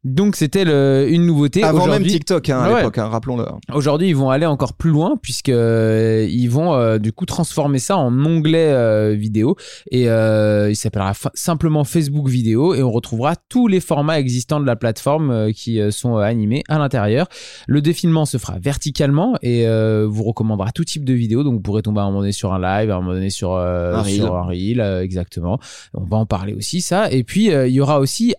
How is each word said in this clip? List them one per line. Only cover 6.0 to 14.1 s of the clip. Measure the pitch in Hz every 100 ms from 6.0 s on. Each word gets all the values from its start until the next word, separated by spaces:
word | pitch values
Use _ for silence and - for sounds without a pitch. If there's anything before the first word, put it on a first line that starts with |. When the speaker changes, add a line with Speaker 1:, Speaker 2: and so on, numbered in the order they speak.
| 113 110 110
Speaker 1:
ils | 104 123
vont, | 127 170
euh, | 143 117 110
du | 107
coup | - 185
transformer | - 165 - 147 135
ça | - 196
en | 131 123 151
onglet, | 165 151 160 160
euh, | 135 117 107 107
vidéo | 107 107 107 117 196 - - -
et, | 123 120
euh, | 113 110 110 107 104 104
il | 104
s'appellera | 113 107 95
fa-, | 101 -
simplement | - - 160 165 156
Facebook | 147 170 147 147 135
Vidéo | 127 113 113 160 156
et |
on | 131
retrouvera | 113 120 113 135 170 _
tous | 247 240
les | 185
formats | - 151 147